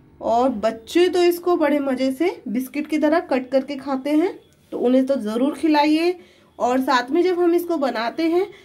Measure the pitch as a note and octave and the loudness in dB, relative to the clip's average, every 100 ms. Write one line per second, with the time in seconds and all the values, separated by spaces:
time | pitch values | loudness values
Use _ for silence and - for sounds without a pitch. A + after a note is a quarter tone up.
0 | - - G#3+ A#3 C4 G#3+ A3 A3+ - E4+ | -20 -8 -2 2 0 0 -4 -6 -2 2
1 | F4+ F4+ F4 E4+ F4+ E4+ C#4+ D4 C#4 C4 | 2 4 2 2 0 2 2 0 0 -2
2 | C4 C4 E4+ - A#3 A3+ C4 D4 D4 D#4 | -2 0 -2 -4 -6 -6 -6 -8 -4 0
3 | D4+ E4 E4+ C#4+ C4 C4+ C4+ C4+ C#4 C4+ | 2 0 0 -4 0 -2 -2 -8 -6 -6
4 | C#4+ D4+ F#4 - - _ _ - A#3+ C4 | 0 0 0 -4 -16 _ _ -2 2 2
5 | C4 C#4 G#3 A3+ C#4 - D#4+ D4 D4+ D#4 | 2 -2 -2 -2 -2 0 2 2 4 2
6 | F4 F4+ - _ _ - A#3+ C4 C4 B3 | 0 -2 -10 _ _ -4 0 0 2 0
7 | B3 E4 F4+ F4 F4 E4+ F4 E4 C4 A3+ | 2 0 2 2 2 2 0 -2 -2 -2
8 | A#3 A#3 E4 F4 G4+ - | -4 -2 0 0 -2 -8